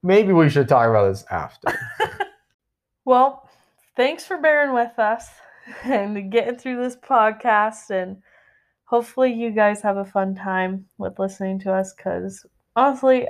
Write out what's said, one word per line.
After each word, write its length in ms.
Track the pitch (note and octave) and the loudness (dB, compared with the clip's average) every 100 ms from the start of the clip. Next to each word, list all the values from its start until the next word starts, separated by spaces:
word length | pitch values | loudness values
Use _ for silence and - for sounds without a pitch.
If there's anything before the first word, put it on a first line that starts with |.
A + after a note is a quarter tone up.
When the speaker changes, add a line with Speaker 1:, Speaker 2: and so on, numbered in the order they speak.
Speaker 1:
maybe 300 | F3+ G3+ G3+ | 4 4 6
we 160 | F3 D#3 | 4 4
should 200 | D3 C3 | 4 2
talk 180 | C3+ A#2 | 4 4
about 200 | A2 G2+ | 4 2
this 160 | F#2+ - | 0 -6
after. 360 | F2 - _ - - A#2 - | -8 -8 _ -8 -8 -10 -6
Speaker 2:
<laughs> 280 | G#4+ - G4 _ _ _ _ _ _ _ - | -6 -6 -10 _ _ _ _ _ _ _ 2
Well, 440 | B3 C4+ C4+ _ _ _ _ _ - | 4 4 0 _ _ _ _ _ -2
thanks 280 | C4 D#4+ - | -2 -2 -10
for 100 | F4+ | -2
bearing 340 | D#4 D4+ C#4+ B3 | 2 2 2 0
with 240 | A#3 A#3+ | -2 -2
us 280 | G#3+ A3+ - _ - _ | -2 -2 -8 _ -20 _
<laughs> 260 | - - | -20 -14
and 480 | B3+ B3 G3+ G#3 F#3+ | -4 -2 -2 -6 -2
getting 260 | A3+ A3+ B3 | -2 -2 -8
through 180 | C4 B3 | -8 -6
this 160 | B3 B3 | -6 -8
podcast, 960 | - A#3 A3 G#3+ B3 G#3+ G#3+ A3 - | -2 2 2 0 0 2 0 -4 -6
and 320 | F#3+ F#3 F#3+ _ _ _ _ _ _ _ | -6 -6 -12 _ _ _ _ _ _ _
hopefully 480 | A#3+ A#3+ - B3+ | -2 -2 0 0
you 160 | A#3 A#3 | 0 -4
guys 320 | G#3+ G#3 G#3 | 2 2 2
have 160 | G#3+ G3 | -2 -2
a 80 | G3 | -2
fun 300 | G3 F#3+ F#3+ | -2 -4 -4
time 500 | F#3+ F#3 F#3 F#3+ F#3+ _ | -6 -4 -4 -6 -12 _
with 180 | G3 F#3+ | -10 -6
listening 400 | F#3+ F#3+ F#3+ F#3+ | -8 -6 -8 -6
to 120 | F#3+ | -2
us, 180 | F#3+ F#3+ | -2 -4
'cause 540 | - F#3+ F3 F#3+ F#3+ _ _ _ - | -8 -8 -6 -8 -12 _ _ _ 0
honestly 520 | C4+ C4 C4 C4 A#3+ | 0 2 2 2 0